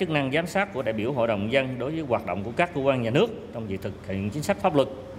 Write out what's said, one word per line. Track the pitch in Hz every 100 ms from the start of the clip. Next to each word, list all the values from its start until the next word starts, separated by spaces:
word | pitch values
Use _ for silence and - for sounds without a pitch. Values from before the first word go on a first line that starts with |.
chức | 185
năng | 147 135
giám | 147 170
sát | 190 202
của | 127
đại | 110
biểu | 110 110
Hội | 139 113
đồng | 101
Nhân | 104
dân | 135 131 127
đối | 127
với | 160
hoạt | 135 110 87
động | 90
của | 107 120
các | 175
cơ | 143
quan | 135 131
nhà | 113
nước | 127 226 - -
trong | 117 110
việc | 95
thực | 104 87 -
hiện | 98 101
chính | 147
sách | 151 196
pháp | 190
luật | 147 131 - -